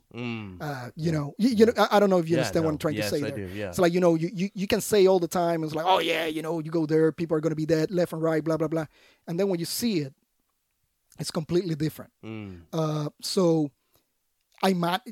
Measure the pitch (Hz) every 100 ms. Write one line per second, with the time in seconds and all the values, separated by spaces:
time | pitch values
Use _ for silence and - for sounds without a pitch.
0 | _ 113 120 113 104 92 151 135 120 -
1 | 160 156 143 - 226 214 226 - 214 208
2 | 202 185 160 165 117 165 160 151 160 107
3 | 104 156 110 104 95 98 101 87 175 180
4 | 180 165 170 185 196 196 196 214 - 208
5 | 185 190 170 185 170 170 156 156 170 185
6 | 165 160 165 156 156 165 156 165 151 156
7 | 160 156 165 156 160 156 156 160 156 180
8 | 170 160 160 160 156 160 156 156 - _
9 | _ _ - 170 196 175 165 - 233 180
10 | 135 - _ _ _ _ _ _ _ _
11 | _ - 156 180 151 175 196 151 151 -
12 | 104 _ 110 110 101 90 82 165 156 151
13 | 147 - - - 175 160 147 - _ _
14 | _ _ _ _ _ _ 190 180 170 185
15 | -